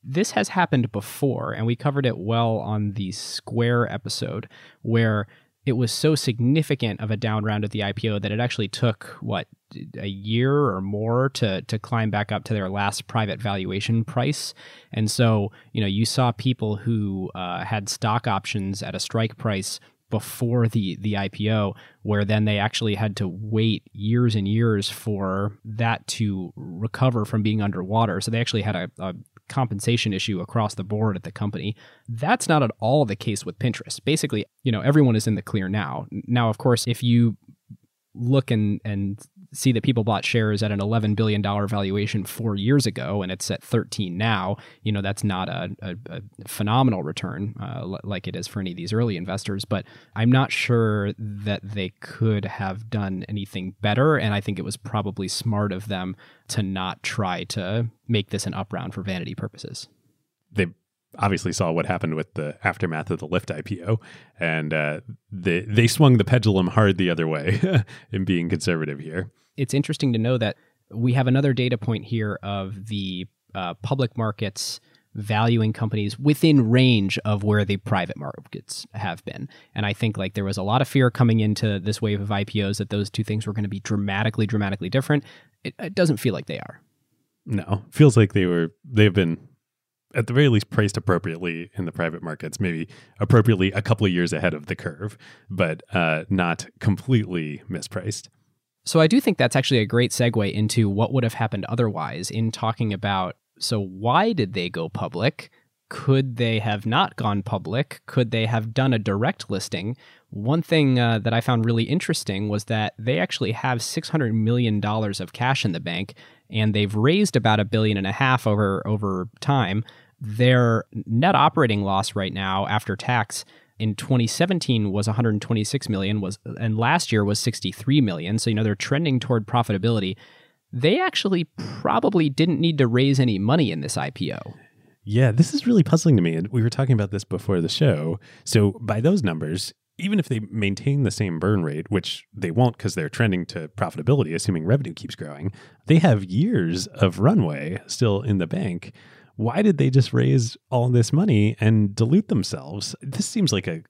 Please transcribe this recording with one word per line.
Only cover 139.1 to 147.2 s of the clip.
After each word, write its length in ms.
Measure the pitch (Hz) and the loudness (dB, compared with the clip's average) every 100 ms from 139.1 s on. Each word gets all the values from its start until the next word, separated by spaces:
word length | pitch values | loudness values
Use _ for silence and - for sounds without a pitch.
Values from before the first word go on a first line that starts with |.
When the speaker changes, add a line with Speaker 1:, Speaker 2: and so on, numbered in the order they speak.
| 196 | 2
Speaker 2:
numbers, 500 | 104 80 76 87 - _ _ - | 2 -2 -4 -4 -6 _ _ -8
even 220 | 185 208 | -2 -2
if 80 | - | 0
they 100 | 113 107 | -4 -4
maintain 540 | 110 101 98 139 143 | -2 -2 0 0 2
the 80 | 117 | 2
same 300 | - 104 82 | 0 -2 0
burn 240 | 90 104 | 2 2
rate, 260 | 80 73 - | 2 -4 -2
which 340 | 101 - - - | -2 -2 -10 -12
they 200 | 104 87 | -8 -2
won't 260 | 80 123 - | 2 2 2
'cause 160 | 101 | -4
they're 140 | 87 73 | -4 -6
trending 360 | - 113 90 85 | 0 0 0 -4
to 200 | 87 76 - | -8 -10 -4
profitability, 560 | 85 - 76 139 80 | -4 -2 2 2 2
assuming 320 | 80 104 87 | -2 -2 -2
revenue 300 | 80 135 127 | 2 0 0
keeps 220 | - - - | -10 -14 -12
growing, 340 | 76 71 87 - - _ - | -12 -6 -8 -8 -20 _ 4
they 120 | 160 | 6
have 240 | 160 107 | 6 4
years 640 | 92 98 196 208 85 87 - | 2 0 2 2 0 -2 -6
of 320 | - 95 | 2 0
runway 640 | 85 | 4